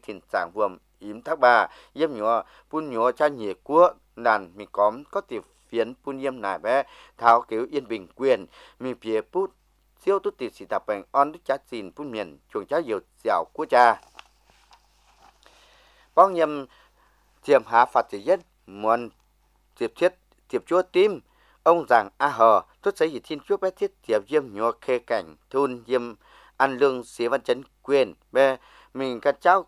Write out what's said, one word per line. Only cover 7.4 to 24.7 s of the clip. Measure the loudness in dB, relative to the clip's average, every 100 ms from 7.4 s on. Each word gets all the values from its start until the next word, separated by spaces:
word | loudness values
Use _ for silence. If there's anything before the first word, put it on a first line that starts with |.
kiểu | 4 -6 -4
yên | -6 -6
bình | -10 -10
quyền, | -4 0 0 -2 -20 -20 _
mình | -12 -10
phía | -4 -4 -4
bút, | -6 -6 -10 _ _ _ _
siêu | -2 -2
tốt | -4 -8
tiểu | -12
sĩ | -12
tạp | -8 -6 -4
bệnh | -6 -2
on | 0 0
đức | -2
cha | -6 -6 -6
xin | -12 -12 -14
bún | -10
miền, | -8 -10 -12 _
chuồng | -10 -4
cháu | -4 -4
diều | -8 -8 _
dạo | -2 -2 -2
quốc | -10 0
gia. | 4 4 4 -6 -20 _ _ _ _ _ -20 _ _ _ _ _ _ _ _ _ _ _ _ _
Bóng | 2 2
nhầm, | 2 -2 -4 -12 _ _ _ _ _ _ _
tiềm | 2 2 4
hạ | 2
phạt | 4 2 -2
chỉ | -8
nhất, | -2 -2 -4 _ -20
muốn | -4 0 0 -2 -16 _ _ _ _ _ _
tiệp | -8 0
thiết, | -2 -2 _ _ _
tiệp | -8 -2
chúa | -2
tim, | 0 2 0 0 -14 _ _ _
ông | 2 2 4
rằng | 2 2 -2
a | -2
hờ, | 4 4 4 0 _
tốt | -6 -2
giấy | -4
gì | -4
thiên | -12 -14
chúa | -6 -4
bé | -4
thiết | -6 -8 -8 -4
tiệp | -4 0
diêm | -2 -2
nhua | -4 -4